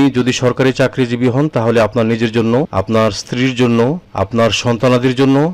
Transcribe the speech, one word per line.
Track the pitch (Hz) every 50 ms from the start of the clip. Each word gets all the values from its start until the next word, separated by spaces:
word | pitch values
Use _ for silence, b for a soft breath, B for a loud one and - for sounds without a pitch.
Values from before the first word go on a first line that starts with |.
| 139 139 117
যদি | 123 123 127 120 - 127
সরকারি | 123 120 - 131 131 123 -
চাকরিজীবী | 131 123 - 135 127 117 120 120 127 123 117
হন | 135 151 156 -
তাহলে | 123 113 117 113 117 110
আপনার | 104 - 123 110 113 117
নিজের | 110 117 113 107 117
জন্য, | 110 113 117 127 160 - - 98
আপনার | - - 110 110 110 113 117 -
স্ত্রীর | - - 131 123 127 131 127 117
জন্য, | 127 120 117 117 117 127 160 180 - - - 101 98
আপনার | - 120 113 113 110 95 - -
সন্তানাদির | 123 117 110 135 127 127 123 123 131 123 123
জন্য, | 135 135 135 139 151 170